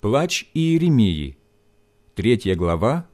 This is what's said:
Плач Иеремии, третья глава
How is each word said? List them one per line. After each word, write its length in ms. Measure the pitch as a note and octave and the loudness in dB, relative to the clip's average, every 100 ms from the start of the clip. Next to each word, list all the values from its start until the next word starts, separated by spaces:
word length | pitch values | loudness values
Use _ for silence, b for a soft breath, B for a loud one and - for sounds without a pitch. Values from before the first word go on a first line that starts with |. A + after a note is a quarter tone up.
Плач 500 | G#2 C3 F3 - - | 0 0 0 -4 -6
Иеремии, 840 | - D#3+ E3 F3 C#3+ G#2 D#2+ C#2+ C#2 _ _ _ _ _ _ _ | -2 0 2 4 4 4 0 -6 -12 _ _ _ _ _ _ _
третья 420 | - G2 A#2 G2 F2+ | -4 0 0 0 -2
глава 520 | F2 E2+ G#2+ D#3+ E3+ | -2 0 -2 -2 -6